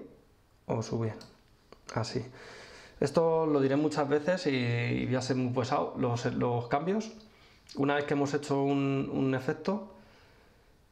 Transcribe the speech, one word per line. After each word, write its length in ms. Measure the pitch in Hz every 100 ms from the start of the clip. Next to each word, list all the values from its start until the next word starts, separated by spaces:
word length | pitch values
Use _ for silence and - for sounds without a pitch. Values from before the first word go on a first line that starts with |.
| - - _ _ _ _ -
o 160 | 120
subir, 320 | 110 123 113 107 - - _ _ _ - -
así. 300 | - 110 123 117 - - - - - - -
Esto 460 | 139 - 165 160 160
lo 140 | 147
diré 160 | 135 139
muchas 320 | 151 147 139
veces 380 | 147 147 180 151
y, 40 |
y 560 | 131 120 117 120 123 123
voy 100 | 127
a 40 |
ser 160 | 123 127
muy 160 | 127
pesado, 420 | 127 120 - - -
los, 280 | 123 117 135
los 420 | - 123 120 117
cambios. 420 | 143 170 214 214 - - - - - - -
Una 200 | 139 143
vez 80 |
que 100 | 143
hemos 180 | 143 139
hecho 280 | 151 - 139
un, 480 | 139 143 139 135 -
un 220 | 143 135
efecto, 600 | 131 127 151 - 208 - - - - - - - _ _ _ _